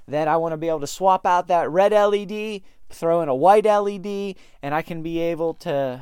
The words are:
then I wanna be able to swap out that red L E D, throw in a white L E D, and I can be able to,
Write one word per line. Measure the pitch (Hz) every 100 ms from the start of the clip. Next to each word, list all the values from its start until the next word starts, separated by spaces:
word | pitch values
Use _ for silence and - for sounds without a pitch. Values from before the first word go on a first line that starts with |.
| -
then | 147 156
I | 165
wanna | 165 160
be | 165
able | 160
to | 143
swap | - 190 185 185
out | 180 175
that | 175 135
red | 165 196
L | 208 202
E | 202
D, | 196 214 214 202 - - -
throw | - 165 170
in | 156
a |
white | 131 170 214 214
L | 208 202
E | 202
D, | 190 202 202 185 - -
and | 143
I | 151
can | 165 165
be | 160 165
able | 170 160 165
to, | 160 175 143 135 127